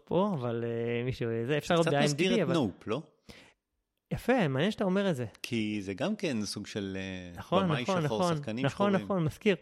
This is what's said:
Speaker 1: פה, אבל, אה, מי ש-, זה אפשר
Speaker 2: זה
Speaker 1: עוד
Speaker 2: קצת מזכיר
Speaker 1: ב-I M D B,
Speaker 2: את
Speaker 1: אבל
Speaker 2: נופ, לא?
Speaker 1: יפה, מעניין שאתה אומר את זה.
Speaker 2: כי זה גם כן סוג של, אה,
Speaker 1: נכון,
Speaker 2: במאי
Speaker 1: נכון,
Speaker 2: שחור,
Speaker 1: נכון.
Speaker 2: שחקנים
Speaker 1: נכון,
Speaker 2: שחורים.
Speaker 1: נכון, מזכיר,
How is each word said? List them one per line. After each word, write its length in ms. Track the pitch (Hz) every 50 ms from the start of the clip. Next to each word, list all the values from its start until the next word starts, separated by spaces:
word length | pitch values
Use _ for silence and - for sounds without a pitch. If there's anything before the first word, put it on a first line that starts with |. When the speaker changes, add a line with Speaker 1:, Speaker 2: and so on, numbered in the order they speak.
| -
Speaker 1:
פה, 260 | - - 170 196 214 190
אבל, 300 | 139 123 120 117 117 117 117
אה, 360 | 117 117 117 117 120 117 120
מי 80 | 131 120
ש-, 100 | - 123 113 113 113 117 123
זה 100 | 151 147
אפשר 180 | - - 180
Speaker 2:
זה 40 | 165
Speaker 1:
עוד 80 | 170 170
Speaker 2:
קצת 100 | 156 143 147
מזכיר 280 | 147 147 139 180 190
Speaker 1:
ב-I 40 | 240
M 20 | 226
D 20 |
B, 40 | 175
Speaker 2:
את 40 | -
Speaker 1:
אבל 60 | 175
Speaker 2:
נופ, 340 | 170 131 95 - - - 101
לא? 140 | 110 143 - - _ _ _ - - - - - _ _ _ _ _ _ _ _ _ _ _ _ -
Speaker 1:
יפה, 340 | - - - 254 262 190 143
מעניין 240 | 131 131 160 208
שאתה 120 | 214 - 220
אומר 260 | 185 180 196 202 196
את 60 | 165
זה. 100 | 123 120 104 - - -
Speaker 2:
כי 360 | - 120 113 107 107 107 104
זה 120 | 95 95 98
גם 220 | 90 139 185 220
כן 300 | - - 165 131 107 104
סוג 220 | - - 107 101 -
של, 300 | - 107 98 95 95 95
אה, 380 | 95 95 92 92 90 87 87 -
Speaker 1:
נכון, 260 | - - 170 190 190
Speaker 2:
במאי 180 | 175 156 123 123
Speaker 1:
נכון, 180 | 196 190 180 156
Speaker 2:
שחור, 160 | 139 113 202
Speaker 1:
נכון. 160 | 180 175 165 151
Speaker 2:
שחקנים 280 | 143 117 107 120 139
Speaker 1:
נכון, 260 | 135 - - 202 202
Speaker 2:
שחורים. 140 | 196 185 104
Speaker 1:
נכון, 180 | - 202 180 165
מזכיר, 320 | 151 - - - 214 185 -